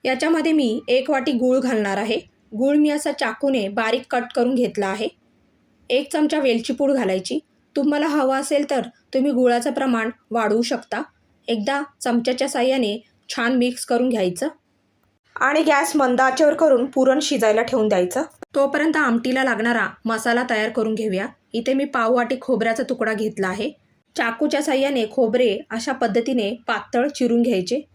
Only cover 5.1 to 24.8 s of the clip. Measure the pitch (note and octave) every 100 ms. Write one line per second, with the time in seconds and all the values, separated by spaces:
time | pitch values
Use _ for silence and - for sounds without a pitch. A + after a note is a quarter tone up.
5.1 | _ _ _ _ _ _ _ _ B3 D4
6.1 | D#4 D4+ D#4 C4+ A3+ A#3 B3+ C#4 C4+ G3
7.1 | F#3 F#3 D4+ _ _ _ - D4+ D4 D#4
8.1 | D4 C4 C4+ C#4+ C#4+ C#4+ C4+ A#3+ _ _
9.1 | C4 C#4 B3 B3 A#3+ A#3+ C4 C4+ A#3 A3+
10.1 | - _ A3+ G#3+ A3 A#3 B3 - G#3 D4+
11.1 | _ _ _ - A#3 G#3+ C#4 D4 _ B3+
12.1 | A#3 A#3 B3+ C4+ C4+ B3+ C4 A3 A3 _
13.1 | _ - - A#3+ C4 B3 B3 - A#3+ B3+
14.1 | A3+ F#3 F3+ D4+ - _ _ _ _ _
15.1 | _ _ - C4 D4+ D#4 C#4+ - D#4 C4
16.1 | B3 C4 B3+ D4+ E4 D#4+ B3 C4 C4+ C4
17.1 | C4+ D4+ C4+ A3 A3 A#3+ A3 G#3+ F#3+ F3+
18.1 | B3 E4 _ - C#4+ C#4 D4 D#4 D#4 C#4
19.1 | A#3 B3 C4 C4 G#3 A#3 A#3 G3 - A3+
20.1 | A3+ A#3+ A#3+ A#3+ A3 G#3+ A3+ A3 A3 G#3+
21.1 | F#3 A3 - _ A3+ A#3 C4+ C4+ B3+ A3+
22.1 | B3 A#3+ C4 - A3+ A3+ A3+ B3+ A#3+ A3
23.1 | A3 G#3+ G#3+ F#3+ G3+ B3 - _ _ _
24.1 | - A#3 A3+ D4+ C#4+ D#4 C4+